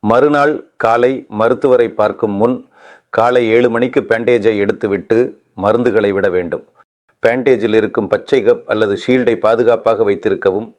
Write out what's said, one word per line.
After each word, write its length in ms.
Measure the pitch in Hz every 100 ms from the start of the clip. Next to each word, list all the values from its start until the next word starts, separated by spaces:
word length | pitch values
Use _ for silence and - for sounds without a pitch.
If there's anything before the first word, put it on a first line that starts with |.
மறுநாள் 520 | 107 117 143 147 143 147 - _
காலை 360 | 113 120 123 131 -
மருத்துவரை 580 | 107 113 117 139 123 117
பார்க்கும் 440 | - 107 101 110 101
முன் 200 | 113 127 - _ - - _
காலை 320 | - 117 123 117
ஏழு 200 | 113 123
மணிக்கு 300 | 113 127 135
பேண்டேஜை 520 | 101 113 113 120 104 107
எடுத்துவிட்டு 640 | 101 110 107 98 - 113 123 - _ -
மருந்துகளை 540 | 98 113 123 107 101
விட 140 | 98 98
வேண்டும். 360 | 90 85 - - _ _ _ _ _
பேண்டேஜில் 540 | 113 123 127 123 110 110
இருக்கும் 340 | 104 - 101
பச்சை 300 | 101 - 135
கப் 260 | 107 120 -
அல்லது 280 | 104 107 98
ஷீல்டை 380 | - 127 120 117
பாதுகாப்பாக 680 | 107 113 117 117 113 110
வைத்திருக்கவும். 640 | 107 98 107 95 98 95 110